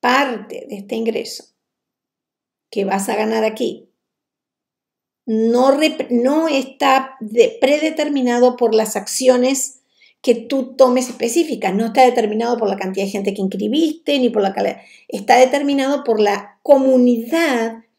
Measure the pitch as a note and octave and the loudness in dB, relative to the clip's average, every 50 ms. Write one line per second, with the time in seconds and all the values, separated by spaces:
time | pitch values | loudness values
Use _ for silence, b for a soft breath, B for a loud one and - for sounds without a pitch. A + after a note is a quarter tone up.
0 | - B3 B3+ C4+ C#4+ C4+ A#3+ G#3 G3 - - - - - G#3+ G3 G3 - A3+ A3+ | 0 2 2 2 0 0 -4 -10 -12 -14 -16 -16 -14 -12 -14 -14 -10 -8 -6 -4
1 | A3+ A3+ A3+ - - - - - - _ _ _ _ _ _ _ _ _ _ _ | -4 -4 -4 -6 -8 -10 -14 -16 -18 _ _ _ _ _ _ _ _ _ _ _
2 | _ _ _ _ _ _ _ _ _ _ _ _ _ _ - G#3 G3 G3 F#3+ G3 | _ _ _ _ _ _ _ _ _ _ _ _ _ _ -6 -4 -2 -2 -2 -4
3 | G3 - A3 G#3 A3 A3 A3 A3 A3 A3 A3 - B3+ - - - - _ _ _ | -2 -4 -2 -2 -2 -2 -2 0 -2 -2 -2 -2 -6 -6 -6 -8 -16 _ _ _
4 | _ _ _ _ _ _ _ _ _ _ _ _ _ _ _ _ _ _ _ _ | _ _ _ _ _ _ _ _ _ _ _ _ _ _ _ _ _ _ _ _
5 | _ _ _ _ _ - A3 A3 A3 A3+ A#3 A#3+ B3+ C4+ C#4 C#4+ D#4 D#4+ D#4 - | _ _ _ _ _ -4 -2 0 2 2 2 4 4 4 4 4 2 0 0 -2
6 | - - B3 A#3+ A#3+ C4 C#4+ D#4 D#4+ D#4+ D4 C4+ C4+ C4 - _ D4 C#4 C4 C4+ | -6 -2 0 0 2 2 0 0 0 0 0 -2 -2 -4 -6 _ 2 2 2 2
7 | B3+ - - - A3+ G#3 G#3+ A#3+ A3 - - - - C4 C#4+ D4+ D#4 D#4 D#4 - | 0 -2 -12 -14 -14 -6 2 4 4 4 4 0 0 2 2 2 0 -2 -2 -2
8 | D4+ D4+ D4 C#4 B3+ B3 A#3+ A#3+ A#3+ B3+ B3 B3 A#3+ A3+ A3 A3 A3 G3+ - G#3 | -4 -2 -2 -2 0 0 2 4 4 2 2 2 -2 0 2 0 0 -2 -4 -8
9 | G3 - - - C4 B3+ B3+ B3 B3 B3+ C#4 C4+ - - - b b b b b | -8 -6 -8 0 2 2 4 4 2 0 0 -2 -4 -8 -10 b b b b b
10 | b b b b _ - A#3 A3 A3 - C#4 C4+ B3 B3+ - - C4+ B3+ B3 B3+ | b b b b _ 0 0 0 0 -6 -4 -4 -4 -6 2 4 4 4 4 0
11 | B3 - - - - A#3 - E4+ E4 D#4 C4+ - - F#3 F3+ G3+ A3+ A3+ - - | -2 -4 -8 -6 -6 -4 -2 -2 -2 -2 -4 -6 -6 -4 -2 -2 -4 -2 2 4
12 | C4 B3+ B3 B3 A3 G#3 G#3+ G#3+ A#3 A#3+ A#3+ A3+ A3+ G3+ G3 G3 F#3+ F#3 F#3 F#3+ | 4 4 4 2 -2 -2 -2 -2 -2 -2 -2 -2 -2 -4 -4 -4 -6 -8 -6 -6
13 | G3 G3 - G#3 G3 G3+ G3 G3+ G3 F#3+ G3 G3 G#3 G#3+ A#3+ D4+ E4 D#4 D#4 - | -6 -6 -6 -6 -6 -4 -4 -4 -6 -6 -4 -4 -4 -2 0 0 0 -2 -2 -6
14 | _ - C#4+ C4+ B3+ A#3 - G#3+ G3 F#3+ G3 - G3+ - - B B B B B | _ -4 -2 0 0 0 0 0 -2 0 -2 -2 -4 -4 -4 B B B B B
15 | B B - G3+ G3+ - A#3+ B3 B3+ B3+ C4 C#4+ C#4+ C#4+ C#4+ C#4 C4 C4+ C#4+ C#4 | B B -12 -10 2 4 6 6 6 6 4 0 -2 0 0 0 0 0 -2 -2
16 | - - A3+ G#3+ G#3 G3+ G3+ G3 G3 - _ _ _ - C#4+ C4+ C4 C4+ C4 B3+ | -2 -2 0 2 2 2 0 -2 -6 -12 _ _ _ 4 4 4 6 4 4 4
17 | B3 B3 A#3+ A3+ A3+ A#3 - E4 E4+ D#4 C4 A#3 A3+ A3+ A3+ A3+ - _ _ | 4 4 2 0 -2 -4 -2 -2 0 0 0 -2 -2 -4 -6 -10 -20 _ _